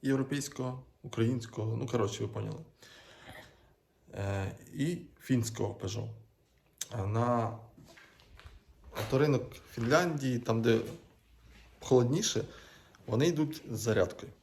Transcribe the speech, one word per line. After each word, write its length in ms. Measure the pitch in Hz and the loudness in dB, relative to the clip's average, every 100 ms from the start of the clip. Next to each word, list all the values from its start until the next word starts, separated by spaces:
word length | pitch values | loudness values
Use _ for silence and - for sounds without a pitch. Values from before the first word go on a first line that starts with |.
європейського, 800 | 135 135 135 143 131 - 127 127 - _ | 2 0 0 -4 -6 -6 -6 -6 -14 _
українського, 720 | 117 113 113 127 - - 110 113 | -10 0 2 2 -4 -4 -4 -2
ну, 100 | 135 | -2
коротше, 360 | 123 107 - | 0 0 -2
ви 60 | 110 | -6
поняли. 300 | 107 104 - - _ - - - - - - - - _ _ _ _ _ | -4 -6 -8 -12 _ -20 -20 -20 -20 -20 -20 -20 -20 _ _ _ _ _
Е, 380 | - 98 98 95 92 - | -8 -4 -2 -4 -8 -12
і 240 | 151 147 175 - - | -2 -2 -2 -8 -20
фінського 520 | - 131 110 - 101 | 0 2 2 -2 -4
Peugeot. 360 | 101 98 104 110 - - _ _ _ _ _ - | -4 -6 -6 -6 -10 -18 _ _ _ _ _ -10
Е, 120 | 113 98 | -4 -2
на 520 | 110 120 120 110 110 - - - - - - - - - - _ - - - | 0 2 2 0 -4 -14 -20 -20 -20 -20 -20 -20 -20 -20 -20 _ -20 -14 -8
авторинок 460 | 110 131 147 131 - - - | 0 4 4 2 0 -14 -14
Фінляндії, 680 | - 113 151 180 156 135 120 | -4 4 4 4 0 0 -2
там, 220 | 117 113 | 0 2
де 180 | 113 113 - - - - _ - - - - - | 6 4 2 -10 -18 -20 _ -20 -20 -20 -20 -16
холодніше, 640 | - 127 120 151 220 - - - - - - - - | 4 6 6 2 0 -2 -4 -10 -20 -20 -20 -20 -2
вони 200 | 110 156 | 2 2
йдуть 360 | 160 151 - - | 4 0 -2 -8
з 80 | 113 | -4
зарядкою. 520 | 107 107 90 - - - | 0 2 2 0 -14 -16